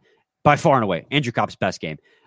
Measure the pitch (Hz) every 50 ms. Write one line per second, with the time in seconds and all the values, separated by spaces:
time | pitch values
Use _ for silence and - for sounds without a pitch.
0 | _ _ _ _ _ _ _ _ _ 147 147 - - 165 139 127 113 98 87 78
1 | - _ - 147 135 120 - 123 107 - - - 107 95 - - - 80 78 -
2 | _ _ _ _ _